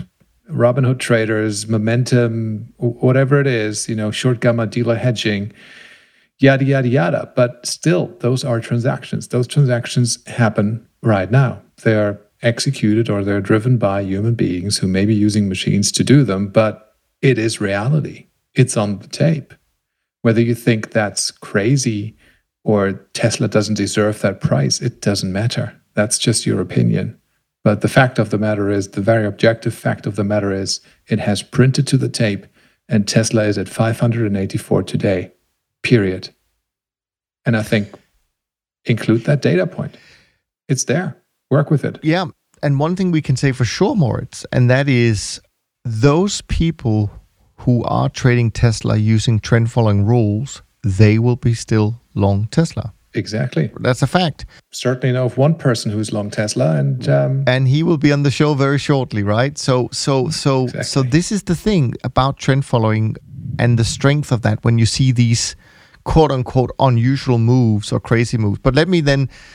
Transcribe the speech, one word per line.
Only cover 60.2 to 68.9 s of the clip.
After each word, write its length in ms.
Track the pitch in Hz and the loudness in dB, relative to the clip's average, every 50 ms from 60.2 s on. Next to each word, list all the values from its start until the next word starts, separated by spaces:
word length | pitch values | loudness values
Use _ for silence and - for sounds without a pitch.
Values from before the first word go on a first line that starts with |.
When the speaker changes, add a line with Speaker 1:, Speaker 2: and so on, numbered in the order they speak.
| 127 120 | 0 -2
Speaker 2:
so, 340 | 156 - - 147 135 131 131 | -2 -2 0 0 2 2 0
Speaker 1:
Exactly. 200 | 120 - - 127 | -2 -4 -6 -6
Speaker 2:
so 200 | - - 139 131 | -2 0 0 0
this 280 | 123 120 160 180 - | 2 2 2 2 0
is 120 | 226 196 - | -4 -4 -2
the 120 | - 175 | -2 -4
thing 380 | 151 - 214 214 180 135 117 - - - | -2 0 0 2 2 2 0 -2 -4 -6
about 340 | 120 - 127 131 139 139 - | -4 0 0 0 0 0 -2
trend 260 | - - 135 135 135 | 0 0 0 0 0
following 500 | - - 117 113 110 110 107 110 110 - - - - - - - - - - | 0 0 2 2 2 2 0 0 -2 -4 -6 -12 -18 -18 -14 -12 -8 -4 0
and 220 | 120 120 120 113 | 2 2 4 2
the 60 | 113 | 2
strength 460 | - - - - 139 143 151 143 - | 0 0 0 2 2 2 2 0 -2
of 100 | 131 107 | -2 0
that 220 | - 107 107 - - | 0 0 -2 0 0
when 140 | 117 117 113 | 2 2 2
you 80 | 113 | 2
see 260 | 104 - - 135 131 | 2 2 2 2 2
these 440 | 123 120 123 117 117 - - - - - _ _ - - - _ _ _ - | 2 2 2 2 2 0 -2 -4 -8 -12 _ _ -20 -20 -20 _ _ _ -4
quote 280 | - - 165 156 143 | 0 4 4 4 4
unquote 400 | 139 127 123 - - 131 123 123 - - | 2 -2 -2 -2 0 0 0 0 0 2
unusual 580 | 139 131 123 117 117 127 139 135 - 135 123 117 | 2 4 4 4 2 2 0 0 0 0 2 2
moves 540 | 113 117 123 127 123 113 107 104 107 - | 4 4 4 4 4 2 2 0 -2 -4
or 80 | 120 113 | -6 -4
crazy 380 | - - 123 113 120 - - 120 | -2 0 0 0 0 0 0 -2
moves. 220 | 110 104 101 - | 0 0 -2 0
But 160 | - 135 123 | 0 0 2
let 120 | 143 165 | 2 2
me 140 | 180 | 2